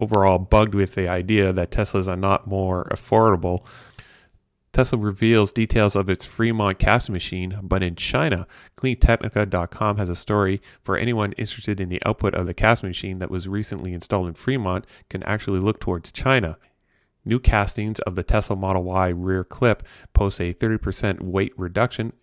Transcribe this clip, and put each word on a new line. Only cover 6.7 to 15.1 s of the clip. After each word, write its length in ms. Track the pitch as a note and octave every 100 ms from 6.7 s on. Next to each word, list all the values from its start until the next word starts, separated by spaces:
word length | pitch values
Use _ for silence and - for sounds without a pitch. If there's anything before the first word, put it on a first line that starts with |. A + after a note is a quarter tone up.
| F#2
casting 340 | G#2+ A#2+ -
machine, 460 | F#2 - F#2 F#2 G2
but 200 | F#2+ F#2
in 140 | F2+ E2+
China. 500 | - B2 D#3 F#2 F2+ - - _
Clean 220 | C3 B2
Technica 460 | - A#2 G#2+ G#2
dot 260 | G#2 F2+ F2
com 280 | - G#2+ G#2
has 100 | F#2
a 60 |
story 480 | F2 - G#2 F#2+ G2+ - -
for 160 | - G2
anyone 360 | A#2 A#2 G#2
interested 480 | - G#2+ - - G2+
in 100 | F#2
the 120 | F2+ -
output 260 | A2 G#2
of 140 | - F2+
the 80 |
casting 340 | - A2 A#2+ G2
machine 300 | F2 F#2+ F#2
that 120 | F#2
was 160 | F#2 F#2+
recently 460 | G2+ G#2 G2+ F#2
installed 340 | F2 - G2+ F2+
in 60 |
Fremont 540 | D#2+ - C3 F#2 F#2 - - -